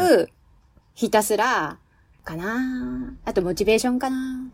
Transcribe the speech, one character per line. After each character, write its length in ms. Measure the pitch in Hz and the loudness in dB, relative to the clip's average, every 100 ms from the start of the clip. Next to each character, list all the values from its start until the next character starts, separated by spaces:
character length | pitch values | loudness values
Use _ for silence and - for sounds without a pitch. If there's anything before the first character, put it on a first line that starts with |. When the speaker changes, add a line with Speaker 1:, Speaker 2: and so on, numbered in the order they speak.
Speaker 1:
う 220 | 359 214 | 6 6
ん。 40 | - _ _ _ _ _ _ | 4 _ _ _ _ _ _
Speaker 2:
ひ 160 | - 226 | -4 2
た 140 | 214 | 2
す 120 | 208 208 | 2 0
ら、 420 | 247 220 151 170 _ _ _ _ - | 2 0 -2 -8 _ _ _ _ -12
か 100 | 165 | -8
な。 800 | 190 240 262 254 247 254 247 - | -4 -4 -4 -6 -6 -8 -8 -10
あ 80 | - | -4
と、 100 | 208 | -2
モ 140 | 175 208 | -2 0
チ 80 | |
ベ 120 | 202 226 | 2 2
ー 40 | |
シ 80 | 254 | 2
ョ 40 | |
ン 80 | 247 | -2
か 100 | 262 | -2
な。 420 | 262 262 254 254 | -4 -6 -8 -10